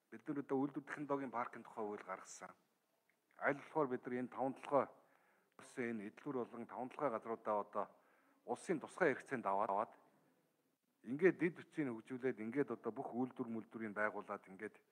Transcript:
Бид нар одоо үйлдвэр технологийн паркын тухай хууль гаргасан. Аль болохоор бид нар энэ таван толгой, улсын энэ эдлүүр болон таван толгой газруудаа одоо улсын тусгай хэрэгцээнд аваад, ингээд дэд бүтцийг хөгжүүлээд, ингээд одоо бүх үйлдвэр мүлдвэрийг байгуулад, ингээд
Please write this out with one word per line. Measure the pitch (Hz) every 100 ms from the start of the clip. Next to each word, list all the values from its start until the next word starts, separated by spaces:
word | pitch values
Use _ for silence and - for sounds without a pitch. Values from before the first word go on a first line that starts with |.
| -
Бид | 113
нар | - 143
одоо | 131 135
үйлдвэр | 143 160 139
технологийн | - 143 139 135 -
паркын | 120 120 110
тухай | -
хууль | 104 104 -
гаргасан. | 95 - - 92 - _ _ _ _ _ _ _ -
Аль | 113 139
болохоор | - 160 139
бид | 127 131
нар | 123
энэ | 123
таван | 107 135 123
толгой, | - 143 110 - _ _ _ _ _ -
улсын | - - 120
энэ | 113 101
эдлүүр | - 151 131 113
болон | 117
таван | 117 98 123
толгой | - 147
газруудаа | 110 113 113 - 107
одоо | 101 107 95 - _ _ _ _ -
улсын | 120 - 156
тусгай | 110 - 170
хэрэгцээнд | 127 - 127 98
аваад, | 98 107 98 107 - _ _ _ _ _ _ _ _ _ _
ингээд | 104 139 180 -
дэд | 170 156
бүтцийг | 123 - 139
хөгжүүлээд, | 113 - 131 131 107
ингээд | 110 131 139
одоо | 117 117
бүх | 110 135
үйлдвэр | 117 127 - 120
мүлдвэрийг | 113 107 113 110
байгуулад, | 101 107 101 98 101 -
ингээд | 95 104 - _